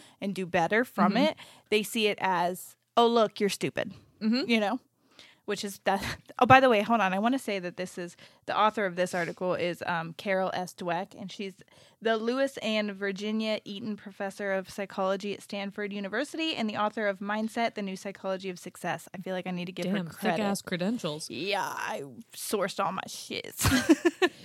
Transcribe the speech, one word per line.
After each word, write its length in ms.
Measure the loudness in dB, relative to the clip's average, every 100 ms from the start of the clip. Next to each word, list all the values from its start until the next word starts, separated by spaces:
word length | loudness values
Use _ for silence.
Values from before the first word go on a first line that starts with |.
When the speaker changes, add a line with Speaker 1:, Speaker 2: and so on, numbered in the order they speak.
| -16 _
Speaker 1:
and 160 | -6 -4
do 100 | 0
better 380 | 2 4 2
from 300 | 2 4 4
Speaker 2:
Mm-hmm. 100 | 6
Speaker 1:
it, 120 | 2 0 -10 -20 _
they 140 | 0
see 240 | 0 0 0
it 100 | 2
as, 540 | 2 2 0 -2 -10 -20 _ 4
"Oh, 120 | 6
look, 320 | 6 4 2
you're 100 | 0
stupid," 440 | 0 -2 -2 -4 -8 -20 _
Speaker 2:
Mm-hmm. 280 | 0 2 2
Speaker 1:
you 100 | 2
know? 200 | 2 -2 -6 _ _ -20 -20 _ -6
Which 180 | -6 -6
is 140 | -2 2
that. 180 | 2
<laughs> 120 | 0 -8 -10 2
Oh, 60 | 8
by 120 | 10
the 100 | 10
way, 120 | 6
hold 200 | 4 2
on. 120 | 2
I 60 | 2
wanna 180 | 2 0
say 220 | -2 -4
that 180 | -4 -8
this 220 | -8 -8
is, 160 | -12 -12 -20 _ -4
the 100 | 2
author 260 | 4 4 0
of 100 | 0
this 180 | 0
article 400 | 0 -2 -2 -2
is, 300 | 0 -2 -2 -4
um, 280 | -4 -6
Carol 360 | -6 -2 0 0 -2
S. 180 | -6
Dweck, 400 | -6 -4 -4 -4 -10
and 120 | -14
she's 220 | -10 -10 -12 -20 -20 -20 _
the 160 | 0 2
Lewis 400 | 2 2 0 -2
and 280 | -2 0 0 -2
Virginia 640 | -4 -4 -2 -2 -2 -4
Eaton 320 | -6 -10 -8 -8
Professor 580 | -10 -8 -8 -4 -2
of 180 | -2 -4
Psychology 640 | -8 -6 -2 0 0 -4 -8
at 80 |
Stanford 500 | -8 -8 -8 -6 -6
University 600 | -6 -4 -4 -4 -4 -4 -2
and 120 | -2
the 100 | 0
author 280 | -2 0 -2
of 120 | -2
Mindset, 560 | -4 -4 -2 -2 -2 -2
The 80 |
New 120 | -6 -8
Psychology 540 | -10 -8 -4 -4 -6
of 80 | -10
Success. 500 | -12 -8 -6 -6 -8
I 60 | -12
feel 160 | -6 -6
like 100 | -4
I 60 |
need 140 | -6 -6
to 60 |
give 140 | -4 -2
her 120 | 0
Speaker 2:
Damn, 100 | -2
Speaker 1:
credit. 300 | -4 0 0
Speaker 2:
thick-ass 260 | 0 -2
credentials. 680 | -4 -2 -2 -2 -4 -6 -8
Speaker 1:
Yeah, 320 | -6 -2 -2
I 400 | -2 -4 -6 -6 -10 -14 -16 -12
sourced 480 | -4 0 0 0
all 80 | -2
my 120 | -2 -6
shits. 600 | -10 -10 -8 -8 -2 2 4 6 6 4 2 0
<laughs> 0 | 0